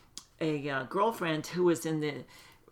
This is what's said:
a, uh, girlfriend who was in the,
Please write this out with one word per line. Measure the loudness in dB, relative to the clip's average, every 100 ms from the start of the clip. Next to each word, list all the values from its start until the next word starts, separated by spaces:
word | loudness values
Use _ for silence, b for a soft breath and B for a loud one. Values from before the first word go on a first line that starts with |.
| b -18 -16 -4
a, | -2 -2 -2
uh, | -4
girlfriend | -2 0 0 2 -2 -2 -2
who | 2
was | 4 4
in | 2 0
the, | -2 -4 B B B B -10